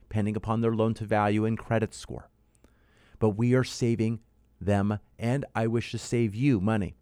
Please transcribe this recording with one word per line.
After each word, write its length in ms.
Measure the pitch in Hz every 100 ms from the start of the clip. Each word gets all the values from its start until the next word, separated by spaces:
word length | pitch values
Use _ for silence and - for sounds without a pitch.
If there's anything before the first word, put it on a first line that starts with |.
depending 360 | - 107 104 107
upon 240 | 110 110
their 120 | 117
loan 200 | 110 113
to 120 | 107 107
value 380 | 107 104 104
and 140 | 110 110
credit 360 | - 113 107
score. 360 | - - 60 - _ _ _ - _ _ _ _ -
But 120 | 110
we 220 | 98 120
are 100 | 127
saving 580 | 123 - 120 113 110 113 - _ _ _
them, 380 | 90 101 101 104 - -
and 240 | 117 139 139
I 140 | 107 113
wish 240 | 117 -
to 60 | 113
save 360 | - 120 117
you 280 | 101 143 110
money. 340 | 98 110 87 -